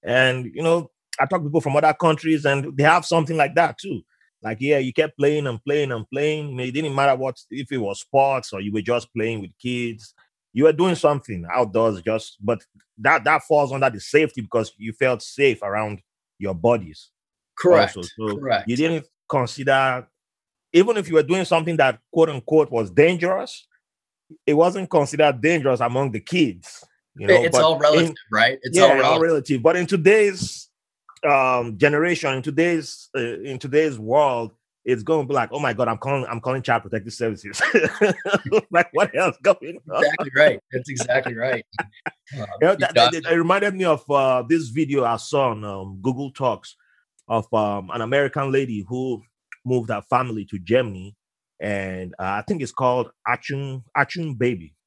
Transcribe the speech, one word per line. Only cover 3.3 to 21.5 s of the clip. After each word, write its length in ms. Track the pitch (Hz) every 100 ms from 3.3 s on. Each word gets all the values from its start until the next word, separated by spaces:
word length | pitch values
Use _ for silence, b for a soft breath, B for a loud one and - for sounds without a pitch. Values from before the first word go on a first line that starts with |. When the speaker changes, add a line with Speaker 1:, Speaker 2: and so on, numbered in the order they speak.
| 160
Speaker 1:
like 180 | 139 151
that 220 | 170 -
too. 220 | 196 123 - _ _ _
Like, 140 | 110 110
yeah, 200 | 135 147
you 120 | 127
kept 260 | - 156 -
playing 280 | 139 151 143
and 160 | 113
playing 280 | - 147 143
and 160 | 117 107
playing. 400 | 135 151 151 147
You 60 | 127
know, 60 |
it 80 | 127
didn't 220 | 127 156 135
matter 200 | 139 131
what, 220 | 131 123 -
if 200 | 123 135
it 60 | 135
was 240 | 101 98
sports 500 | - 139 135 135 -
or 80 | 98
you 140 | 98
were 80 | 107
just 320 | 101 120 -
playing 260 | - 113 113
with 100 | 98 _
kids. 540 | 123 123 120 110 - _ _ _ _
You 140 | - 156
were 80 |
doing 220 | 151 185 170
something 500 | - 143 - 95 85
outdoors, 480 | 95 117 104 113 98
just, 360 | 85 110 - -
but 160 | 104 117 _ _ _ _
that, 260 | 110 151
that 200 | 120 151
falls 280 | - 147 143
under 180 | 135 131
the 100 | 107
safety 400 | - 151 156 -
because 320 | 107 120 107 _
you 140 | 110
felt 280 | 110 131 120
safe 400 | - - 139 110
around 400 | 101 101 110 101 _ _ _ _
your 140 | 98 90
bodies 560 | 113 117 87 76 - _ _ _ _ -
Speaker 2:
Correct. 380 | 175 170 117 101
Speaker 1:
also. 140 | 90 -
So 200 | 110 101
Speaker 2:
Correct. 280 | 135 107 98
Speaker 1:
you 80 | 123
didn't 300 | 160 165 - _ _
considered, 720 | 143 120 - 135 135 135 127 120 _ _ _ _ _ _
even 240 | 165 202 220
if 100 | 165
you 80 | 160
were 80 |
doing 220 | 139 185
something 320 | 185